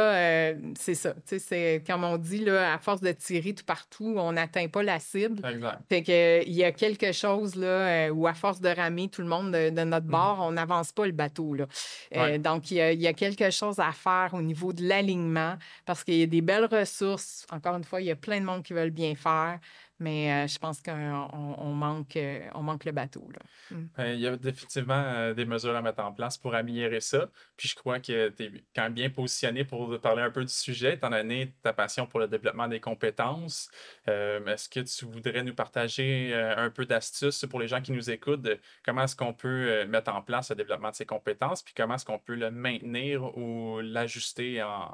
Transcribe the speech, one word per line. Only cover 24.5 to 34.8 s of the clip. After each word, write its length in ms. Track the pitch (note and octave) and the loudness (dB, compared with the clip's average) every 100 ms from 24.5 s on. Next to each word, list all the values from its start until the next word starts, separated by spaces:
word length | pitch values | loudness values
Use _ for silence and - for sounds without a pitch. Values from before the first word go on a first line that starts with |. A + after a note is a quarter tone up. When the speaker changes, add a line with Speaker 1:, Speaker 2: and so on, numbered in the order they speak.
| C3 - C#3 B2 C3+ C#3 | -6 -8 -6 0 0 0
Speaker 2:
euh, 280 | A#2+ A2+ | 0 -2
des 100 | A2+ | -2
mesures 320 | A#2 A#2 A#2+ A#2 | -2 -2 0 0
à 60 | |
mettre 200 | A2+ A2 | 0 -2
en 100 | G#2 | -4
place 260 | G2+ A#2+ - | -4 -6 -4
pour 160 | B2+ | -2
améliorer 460 | A#2 A#2+ A#2+ A#2 A2+ | -2 -2 -2 -2 -2
ça. 260 | - C3 F3 _ - - | 0 0 0 _ -20 -8
Puis 100 | B2+ | -8
je 60 | |
crois 260 | - C3 B2+ | -6 -4 -4
que 300 | C3 A#2 A2 | -2 0 0
t'es 200 | - A2 G2+ _ | 0 -10 -12 _
quand 100 | - | -2
même 100 | A2+ | -2
bien 160 | A#2 C3 | 0 -4
positionné 540 | C3 B2+ - B2+ B2 | -2 -4 0 -2 0
pour 360 | C3+ A#2+ A#2+ A#2+ | -4 -4 -4 -2
parler 220 | A#2+ A2+ | 2 2
un 80 | A#2+ | 2
peu 140 | B2 B2+ | -2 -4
du 60 | |
sujet, 420 | - - A#2+ B2+ | -4 -4 0 0
étant 160 | D#3+ B2 | 2 0
donné 420 | A2+ A2 B2 C3+ - | 0 0 -2 -4 -2
ta 120 | A2+ | -2
passion 320 | A2 G2+ - B2 | 0 -2 -2 -2
pour 140 | A#2 | 0
le 60 | G#2+ | 0
développement 420 | G#2+ G#2+ A2 A#2+ | 2 0 0 -2
des 120 | A2+ | -2
compétences. 880 | - A2+ A2+ G#2 A#2+ D#3+ E3+ - - - - - - | -6 -2 -2 0 -2 -2 -6 -10 -12 -16 -20 -8 -2
Euh, 360 | G#2 G#2 G#2 G2+ | 0 0 -2 -2
est-ce 240 | G#2+ - | -4 -4
que 100 | B2+ | -6